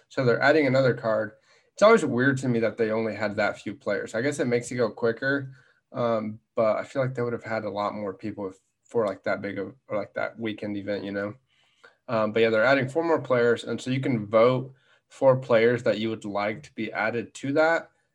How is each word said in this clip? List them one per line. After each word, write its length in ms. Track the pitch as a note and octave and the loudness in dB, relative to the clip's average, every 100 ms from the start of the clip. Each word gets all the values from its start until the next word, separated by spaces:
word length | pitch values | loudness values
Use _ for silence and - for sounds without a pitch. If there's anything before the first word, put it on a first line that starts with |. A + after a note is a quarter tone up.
| _ | _
So 160 | - | 0
they're 180 | B2 A2 | 2 4
adding 240 | C3+ D#3 C#3 | 6 6 4
another 280 | C3 C3 | 4 4
card. 380 | - A2+ A2 G#2+ - _ _ _ | 2 0 -2 -2 -10 _ _ _
It's 80 | - | 4
always 220 | G#3 A3+ | 6 6
weird 340 | D3+ A#2 C3+ C3+ | 4 2 2 2
to 100 | C3+ | 0
me 120 | A#2 | 0
that 160 | A2 G#2+ | 0 0
they 140 | A2 | -2
only 220 | A2 A2+ | 0 -2
had 220 | G2+ G#2+ G2+ | -4 -4 0
that 240 | G2+ - | -2 -2
few 140 | G#2+ | -10
players. 400 | F#2+ - G2 G2 | -8 -4 -4 -4
I 80 | A2+ | -4
guess 160 | C#3 D3 | -4 -2
it 80 | C3 | 0
makes 240 | A#2+ A#2 | -2 -2
it 60 | B2 | -2
go 140 | A2 | -2
quicker, 600 | - A#2 A2+ C3+ C#3 C3+ - _ _ _ | 0 -2 0 -2 -2 -4 -14 _ _ _
um, 460 | B2+ A#2+ A2+ G#2+ A2 _ | -4 -2 -2 -4 -10 _
but 220 | - A2 G2+ | 0 0 0
I 80 | |
feel 180 | - C#3 | -4 -4
like 120 | C3 | -4
they 80 | C3 | -2
would 100 | A#2+ | -4
have 100 | A2+ | -6
had 220 | A2+ A2 | -6 -6
a 60 | G#2+ | -6
lot 260 | G2+ G2+ G#2+ | -4 -6 -6
more 180 | G2+ | -8
people 340 | F#2 A2 G2+ G2 | -8 -10 -8 -10
if, 80 | F#2+ _ _ | -12 _ _
for, 200 | _ A#2+ G2+ | _ -2 -2
like, 180 | F#2+ | -2
that 180 | A2+ G2 | -4 -4
big 160 | G2+ G2 | -4 -8
of, 160 | F#2+ - - | -10 -12 -8
or, 80 | G#2 | -8
like, 180 | F#2+ | -6
that 240 | A2+ G#2+ A2 | -6 -6 -6
weekend 380 | A2+ G#2+ G#2+ G#2 | -8 -6 -8 -8
event, 260 | G2 G2+ | -6 -6
you 80 | G2+ | -6
know? 240 | G2+ G2+ B2 _ _ _ _ - _ - | -6 -6 -10 _ _ _ _ -20 _ -4
Um, 240 | A2+ G#2+ | -2 0
but 120 | A2 | 2
yeah, 80 | A2+ | 2
they're 140 | A2 | 4
adding 240 | A#2+ C#3 B2+ | 4 2 0
four 140 | E3 | -2
more 180 | E3 D3+ | 0 -2
players, 440 | C#3 B2 A#2+ A#2 | 0 2 2 0
and 160 | - A#2 | -4 -6
so 100 | B2+ | -4
you 80 | C3 | -2
can 260 | C#3 A#2 | 0 -2
vote 480 | G#2 A2 A#2+ B2+ C3 - _ _ _ | 2 4 4 4 -4 -14 _ _ _
for 280 | - C3+ C3 | 2 4 4
players 460 | C3 A#2 A#2 A#2+ | 2 4 4 2
that 160 | A2+ G#2 | 0 0
you 120 | A2+ | -2
would 140 | A2 | -6
like 380 | G#2 G2+ G#2 G#2 | -6 -4 -4 -6
to 100 | - | -12
be 180 | - A2 | -10 -6
added 420 | F2+ G#2+ A#2 F#2+ | -2 -2 -4 -8
to 180 | - C3+ | -10 -2
that. 360 | D3 D#3+ E3 - _ _ | 2 2 0 -4 _ _